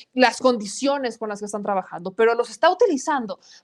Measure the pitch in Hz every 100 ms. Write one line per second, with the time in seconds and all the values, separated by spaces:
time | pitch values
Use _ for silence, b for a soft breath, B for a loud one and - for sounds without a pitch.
0 | B 254 240 233 254 240 202 - 277 277
1 | 254 226 220 202 208 208 202 196 185 165
2 | 175 190 226 233 233 - 320 370 466 294
3 | - 294 220 180 B B